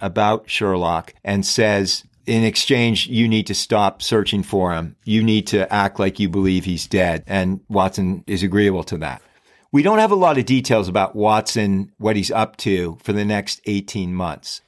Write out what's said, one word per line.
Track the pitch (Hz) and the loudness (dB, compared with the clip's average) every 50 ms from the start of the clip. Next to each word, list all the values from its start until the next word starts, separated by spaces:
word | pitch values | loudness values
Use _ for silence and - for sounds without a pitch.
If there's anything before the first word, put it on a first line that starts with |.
about | - 98 85 110 104 104 110 110 - - | -8 -4 -2 0 2 2 0 0 -4 -6
Sherlock | - - 110 98 95 90 87 85 85 82 - - - _ | -4 -2 0 0 0 0 0 0 -2 -2 -4 -8 -18 _
and | - 101 101 98 98 | -6 -4 -2 -2 -2
says, | - - - 110 107 104 101 98 90 - - - _ _ _ - | 0 0 2 2 4 4 2 0 0 -2 -6 -6 _ _ _ -4
"In | - 117 113 113 | 0 0 2 2
exchange, | 110 110 - - - 135 120 120 117 110 - - - | 2 0 0 0 2 2 2 2 2 2 0 -2 -2
you | 120 113 117 113 | 0 2 2 4
need | 110 110 101 - | 2 0 0 -2
to | 98 | -4
stop | - - - 117 104 101 98 - - | -6 -2 0 2 2 2 2 0 -4
searching | - - 123 107 98 110 107 101 | -4 0 0 0 0 0 -2 -2
for | 90 - 104 98 92 90 | -2 0 0 0 0 0
him. | 85 82 82 76 - _ - | -2 -4 -6 -8 -12 _ -4
You | - 107 113 | 0 0 2
need | 110 113 107 107 - - | 4 4 2 2 0 2
to | 117 101 92 - | 0 0 0 2
act | 104 104 98 98 - - | 0 0 0 0 0 0
like | 101 95 95 - | -2 -2 0 0
you | 101 92 | -2 0
believe | 85 98 95 95 95 92 82 | 0 2 2 2 2 0 0
he's | 92 90 80 - | -2 -4 -4 -4
dead." | - - 92 92 87 82 78 - | -2 0 0 2 2 0 -4 -4
And | - 98 98 92 92 98 95 _ - | -4 -2 -2 0 -2 -4 -6 _ -4
Watson | 107 98 95 95 - 104 95 90 98 - - | 0 0 0 0 0 -2 -2 -2 -4 -6 -6
is | - 101 87 | -6 -4 -2
agreeable | 98 95 90 104 104 98 92 87 82 | -2 0 2 2 2 2 2 -2 -6
to | - 95 | -8 -8
that. | 80 78 71 64 - _ _ _ _ _ _ _ _ _ - | -8 -8 -8 -10 -12 _ _ _ _ _ _ _ _ _ -2
We | - 143 | 0 2
don't | 151 196 220 214 | 2 4 4 4
have | 220 214 | 4 4
a | 202 | 4
lot | 190 180 165 151 131 | 4 4 2 2 2
of | 117 | 2
details | - 131 131 127 - 120 110 95 92 | 2 0 0 2 2 2 2 2 0
about | 90 101 95 - - | 0 0 0 0 -2
Watson, | 104 104 107 107 110 107 - - 117 104 101 98 95 101 - _ - | 0 2 2 2 2 0 -2 -2 -2 0 0 0 -2 -4 -6 _ -4
what | 104 110 110 | -2 0 0
he's | 101 92 - | 0 -2 -2
up | - 110 110 - - - | -2 -2 -2 -2 -4 -6
to | - 107 98 90 87 85 80 - | -2 0 0 0 -2 -4 -8 -8
for | - - | -6 -4
the | 104 104 104 | -2 -2 0
next | 104 107 101 101 - - - - | 0 -2 -2 -2 -6 -10 -8 -6
eighteen | 104 104 101 98 - - 104 92 87 92 | -4 -4 -4 -4 -4 -6 -6 -4 -4 -4
months. | 92 92 82 73 - - - - - _ | -4 -4 -6 -6 -10 -12 -16 -16 -16 _